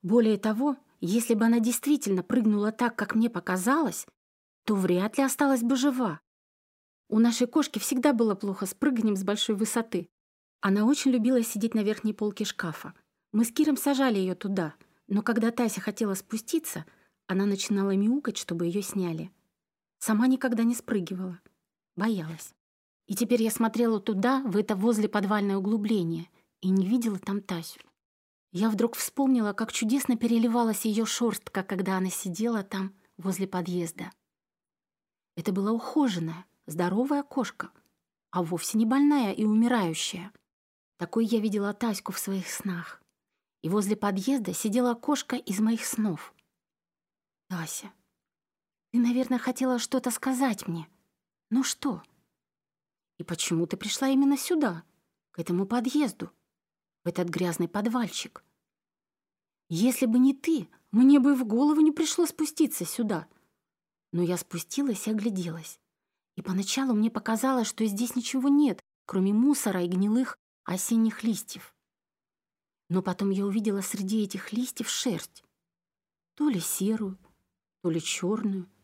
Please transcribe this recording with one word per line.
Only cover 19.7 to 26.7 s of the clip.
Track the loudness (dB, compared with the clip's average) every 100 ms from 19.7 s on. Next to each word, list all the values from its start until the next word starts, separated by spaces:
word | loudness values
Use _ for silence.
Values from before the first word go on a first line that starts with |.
| _ _ _
Сама | 0 2 4
никогда | 2 0 2
не | 0
спрыгивала. | 0 -2 -2 -2 -6 -8 -10 _ _ _ _ _ -4
Боялась. | -2 -2 -6 -10 -16 _ _ _ _ _ _
И |
теперь | -4 0 2
я | 2
смотрела | 0 0 2 0 0
туда, | -2 0 2 0 0
в | -2
это | 0
возле | 0 2 2 0
подвальное | 0 0 0 0 0
углубление — | 0 -2 0 0 0 -4 -8 _ _ _
и | 0